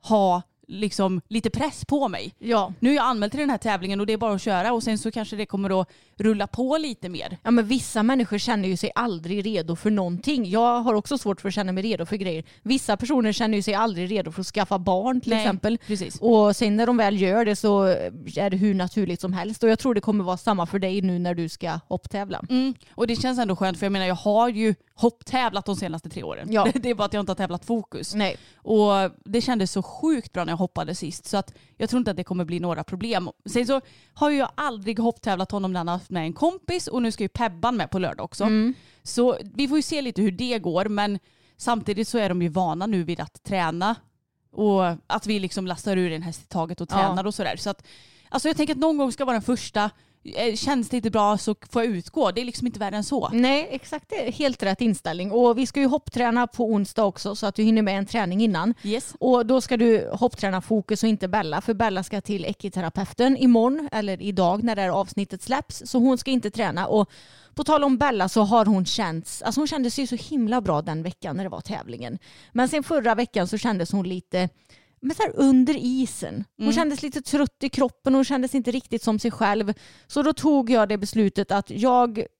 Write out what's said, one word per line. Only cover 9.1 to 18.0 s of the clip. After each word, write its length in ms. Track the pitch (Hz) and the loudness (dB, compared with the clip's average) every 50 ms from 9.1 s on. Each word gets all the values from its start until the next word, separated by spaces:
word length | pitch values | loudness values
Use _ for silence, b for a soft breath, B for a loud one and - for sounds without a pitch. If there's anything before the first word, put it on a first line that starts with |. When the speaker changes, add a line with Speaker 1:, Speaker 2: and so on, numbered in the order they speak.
| 190 170 160 170 190 208 190 | -4 -6 -6 -4 -4 -4 -2
Speaker 2:
redo 300 | 220 220 185 160 160 170 | -2 -2 -2 -2 -2 -6
för 140 | 165 - 214 | -2 0 0
någonting. 600 | 214 202 185 175 175 175 - 277 302 262 220 180 | 2 2 0 -2 -4 -4 -2 -2 0 0 0 0
Jag 300 | 185 220 233 240 240 240 | 2 4 4 4 4 2
har 140 | 226 247 220 | 2 2 2
också 240 | 208 - - 285 262 | 2 0 -2 -6 -4
svårt 220 | - 208 196 - | -2 -4 -4 -2
för 80 | - 196 | -4 -4
att 60 | 185 | -4
känna 180 | 208 202 190 | -2 -2 -2
mig 100 | 185 185 | -2 -2
redo 240 | 190 226 214 - 170 | -2 -2 -2 -2 -2
för 100 | 165 208 | -4 -4
grejer. 280 | 208 190 185 165 160 160 b b b | -4 -4 -4 -4 -6 -8 b b b
Vissa 340 | b 208 262 262 - - 208 | b 0 0 0 2 0 -2
personer 360 | 196 240 233 294 262 226 214 | -2 0 0 2 2 2 2
känner 240 | 202 - 226 220 220 202 | 2 0 0 0 0 0
ju 40 | |
sig 120 | 185 - 202 | 0 0 0
aldrig 360 | 196 220 233 196 170 180 180 | 2 2 0 0 -4 -4 -2
redo 220 | 220 202 175 160 | -2 -2 -4 -4
för 80 | 165 190 | -6 -8
att 60 | 185 | -8
skaffa 320 | - - 208 196 - 202 190 | -4 -2 -2 0 0 0 0
barn 420 | 180 196 185 185 202 247 262 247 | 2 2 2 2 2 0 0 0
till 100 | - 233 | 0 0
Speaker 1:
Nej, 100 | 226 220 | 0 2
Speaker 2:
exempel. 380 | 214 208 196 185 - 214 226 226 - | 2 0 0 0 0 0 -2 -2 -2
Speaker 1:
precis. 320 | - 214 190 185 - - - | -6 -6 -4 -4 -8 -8 0
Speaker 2:
Och 360 | 196 233 233 214 208 208 202 | 4 6 8 8 8 6 4
sen 200 | - 240 208 208 | 4 2 2 4
när 100 | 214 233 | 4 4
de 100 | 233 247 | 4 4
väl 240 | 233 220 202 208 196 | 4 4 4 4 2
gör 240 | 190 185 190 226 233 | 2 4 4 4 2
det 120 | 208 208 | 2 0
så 260 | - - 214 202 202 196 190 180 - | 0 2 2 4 4 4 4 2 2